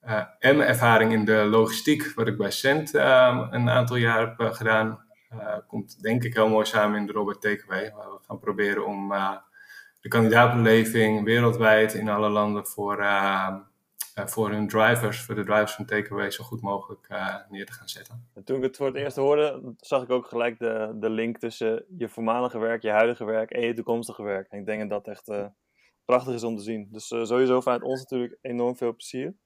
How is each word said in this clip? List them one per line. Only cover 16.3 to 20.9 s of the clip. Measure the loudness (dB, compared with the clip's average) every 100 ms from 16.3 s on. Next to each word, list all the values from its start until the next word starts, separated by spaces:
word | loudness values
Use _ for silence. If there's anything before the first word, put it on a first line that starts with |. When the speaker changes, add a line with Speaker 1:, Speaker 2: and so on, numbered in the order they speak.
Speaker 1:
zo | -6
goed | -10 -10
mogelijk, | -6 -8 -10 -20 _
eh, | -10 -8 -10 -14
neer | -16 -14
te |
gaan | -16 -16
zetten. | -18 -16 -20 -20
Speaker 2:
En | -20
toen | -6 -4
ik |
het | -4 -4
voor | -6
het | -4
eerst | -8 -2
hoorde, | 2 2 0 -4 -14 -18
zag | -4 -4
ik | 0
ook | -2 -2
gelijk | -4 -4 -2
de, | -4 -4 -6